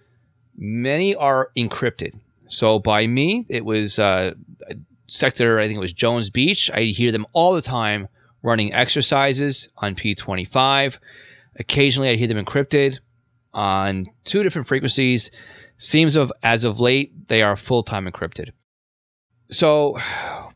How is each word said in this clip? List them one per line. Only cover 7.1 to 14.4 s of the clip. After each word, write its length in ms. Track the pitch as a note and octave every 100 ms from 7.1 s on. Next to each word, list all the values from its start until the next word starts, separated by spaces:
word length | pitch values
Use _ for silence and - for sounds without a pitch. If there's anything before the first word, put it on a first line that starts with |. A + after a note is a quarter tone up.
them 140 | A2 G#2+
all 220 | E3 F3
the 80 | F3+
time 460 | - B2 A2 G#2 G2 _ _ _
running 320 | A#2 A2+ G#2
exercises 960 | G#2+ B2 D3+ - C#3 C#3 C3 C#3+ C3+ - -
on 180 | G2+
P 220 | F#2+ G#2+ G2
twenty-five. 840 | - F#2 F2+ C3 C3 C#3 C#3 - - - - - _ -
Occasionally, 540 | - C#3+ C#3 C3 C3
I 60 | A2+
hear 100 | A#2+
them 180 | G#2+
encrypted 540 | F#2+ C#3+ - D3 C#3 C3 _ _ _ _ _
on 500 | G#2+ G2+ F#2+ G2 F#2+ F#2 -
two 180 | - G3